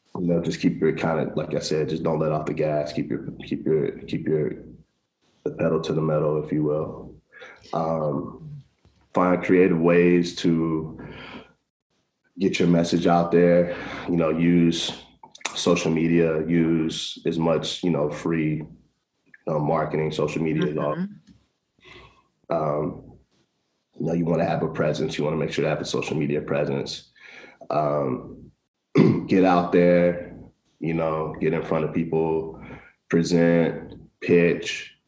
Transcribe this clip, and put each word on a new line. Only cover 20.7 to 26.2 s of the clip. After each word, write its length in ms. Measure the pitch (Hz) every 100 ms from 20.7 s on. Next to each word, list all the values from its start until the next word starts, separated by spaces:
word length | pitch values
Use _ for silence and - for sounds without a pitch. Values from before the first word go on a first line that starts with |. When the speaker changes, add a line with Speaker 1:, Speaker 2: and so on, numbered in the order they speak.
| 76
Speaker 1:
all. 180 | 71 78
Speaker 2:
Mm-hmm. 1600 | 196 208 _ - _ _ _ _ - - - _ _ _ - 82
Speaker 1:
Um, 560 | 78 73 76 - - - _ _ _ _ _ _ _ -
you 80 | 76
know, 60 |
you 100 | 85
wanna 220 | 82 82 80
have 160 | 80
a 60 | 78
presence. 500 | - 76 73 78 -
You 60 |
wanna 120 | 76 80
make 160 | 73
sure 100 | -
to 60 | 76
have 140 | 76
a 20 |
social 320 | - 62 -
media 240 | 76